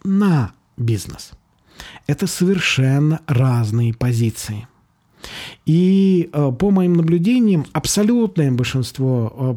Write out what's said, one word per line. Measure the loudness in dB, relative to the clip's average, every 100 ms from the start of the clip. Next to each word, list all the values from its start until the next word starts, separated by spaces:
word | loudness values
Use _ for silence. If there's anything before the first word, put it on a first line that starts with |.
на | -2 0 2 2 0 -8 _ -6
бизнес. | -2 -2 -4 -14 -18 -20 _ _ _ -20 -20 -14 -6
Это | -4 -4
совершенно | 0 0 0 0 0 2 2 2 0 -2
разные | 0 2 0 0 0 0
позиции. | 0 -2 0 -2 -2 -10 -12 -14 _ _ _ _ _ -18 -16 -16 -8 0
И, | 2 4 4 4 2 0
э, | 0 -2
по | 0 0
моим | 2 2
наблюдениям, | 2 2 0 2 2 2 2 0
абсолютное | -6 -4 0 2 2 0 0 0
большинство, | 0 -2 -4 -4 -2 -2 0 -2
э, | -4 -4